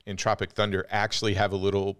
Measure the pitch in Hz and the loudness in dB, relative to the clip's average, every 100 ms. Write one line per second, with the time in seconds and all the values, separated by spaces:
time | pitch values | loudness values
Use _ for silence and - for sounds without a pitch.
0 | - 95 110 - 95 - 104 95 - 104 | -12 -4 -2 0 -2 0 0 0 0 0
1 | 107 - 110 95 104 95 98 98 98 98 | 0 0 0 2 2 2 0 0 -2 -6